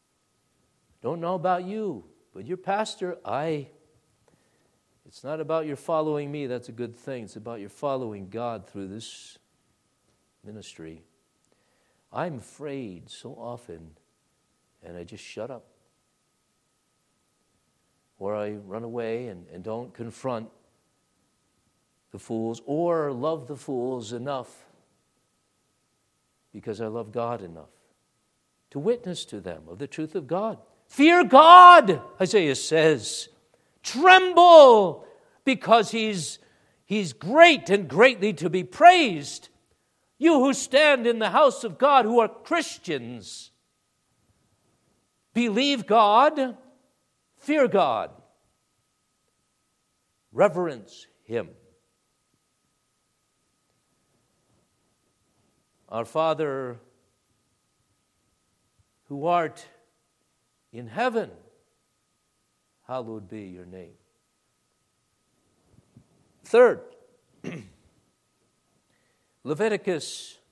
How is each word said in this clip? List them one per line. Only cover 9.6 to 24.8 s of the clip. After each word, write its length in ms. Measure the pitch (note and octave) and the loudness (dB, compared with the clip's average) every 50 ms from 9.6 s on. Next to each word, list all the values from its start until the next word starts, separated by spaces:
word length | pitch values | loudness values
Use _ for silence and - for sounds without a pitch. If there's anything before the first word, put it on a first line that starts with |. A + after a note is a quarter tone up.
| _ _ _ _ _ _ _ _ _ _ _ _ _ _ _ _ - | _ _ _ _ _ _ _ _ _ _ _ _ _ _ _ _ -20
ministry. 580 | G#2+ G#2+ G#2 F2+ - - - E2 D#2+ E2 D#2+ _ _ _ _ _ _ _ _ _ _ _ _ _ _ _ _ _ _ _ _ _ _ | -20 -20 -20 -20 -20 -20 -20 -20 -20 -20 -20 _ _ _ _ _ _ _ _ _ _ _ _ _ _ _ _ _ _ _ _ _ _
I'm 240 | - B2 E3 F3+ D3 | -10 -10 -8 -8 -10
afraid 720 | A2+ F#2+ - - - C#3+ D3 C#3 C#3 B2 G2+ F2+ E2+ G#2 - | -14 -18 -20 -20 -18 -14 -14 -12 -12 -12 -14 -16 -18 -20 -20
so 240 | - - - A#2+ - | -20 -20 -20 -20 -20
often, 640 | A2+ A2+ A#2+ A#2+ A#2 - - E2+ D#2+ E2 D#2 D#2 _ _ _ _ _ _ _ _ _ _ _ _ _ _ _ _ _ - | -18 -16 -16 -16 -16 -18 -20 -20 -20 -20 -20 -20 _ _ _ _ _ _ _ _ _ _ _ _ _ _ _ _ _ -20
and 120 | F2 E2+ | -20 -20
I 60 | F2 | -20
just 220 | F2 - A2 F#2+ - | -20 -20 -20 -20 -20
shut 260 | - - G#2+ A2 B2+ | -18 -16 -16 -14 -14
up. 160 | C3 A2+ - _ _ _ _ _ _ _ _ _ _ _ _ _ _ _ _ _ _ _ _ _ _ _ _ _ _ _ _ _ _ _ _ _ _ _ _ _ _ _ _ _ _ _ _ _ _ _ _ _ _ - | -16 -20 -20 _ _ _ _ _ _ _ _ _ _ _ _ _ _ _ _ _ _ _ _ _ _ _ _ _ _ _ _ _ _ _ _ _ _ _ _ _ _ _ _ _ _ _ _ _ _ _ _ _ _ -14
Or 140 | F#2+ G2+ G#2+ | -10 -10 -8
I 160 | G#2 G#2 G#2+ G#2+ | -8 -10 -10 -12
run 280 | G2+ G#2 F#2+ G2 A2+ | -14 -16 -16 -16 -14
away 460 | A#2 A#2 A#2 A#2+ A2+ A2+ A2+ A#2+ B2 A#2 | -14 -12 -12 -10 -8 -8 -8 -10 -10 -14
and, 180 | F#2 F2 F2+ | -16 -18 -20
and 160 | - E2 F2+ | -20 -20 -18
don't 320 | F#2 A2 A2 A#2 B2 - - | -14 -12 -12 -12 -14 -16 -16
confront 560 | - A#2 A#2 G#2+ - - C3 A#2+ A2+ A2+ - _ _ _ _ _ _ _ _ _ _ _ _ _ _ _ _ _ _ _ _ _ _ _ _ _ _ _ _ _ _ _ _ | -18 -16 -16 -16 -12 -10 -10 -8 -10 -12 -16 _ _ _ _ _ _ _ _ _ _ _ _ _ _ _ _ _ _ _ _ _ _ _ _ _ _ _ _ _ _ _ _
the 80 | - G2 | -20 -20
fools 420 | - - A#2 A2+ A2+ A2+ A#2 - - | -14 -12 -10 -10 -8 -10 -10 -12 -12
or 460 | C#3 C#3+ D#3+ F3 F3 E3+ D#3+ D3 C#3+ | -10 -8 -6 -4 -4 -4 -4 -6 -6
love 340 | C3 A#2+ C3+ D#3 E3 D#3 B2+ | -8 -8 -8 -8 -8 -10 -12
the 80 | C3 C#3+ | -16 -18
fools 580 | A#2+ - D3+ C3+ B2 B2 C3 C3 B2 A2 G#2 | -16 -12 -10 -8 -8 -8 -8 -8 -10 -12 -12
enough 540 | A#2+ A#2 B2 C#3+ C#3 C3 A#2 - - - _ _ _ _ | -14 -12 -10 -10 -10 -12 -12 -16 -20 -20 _ _ _ _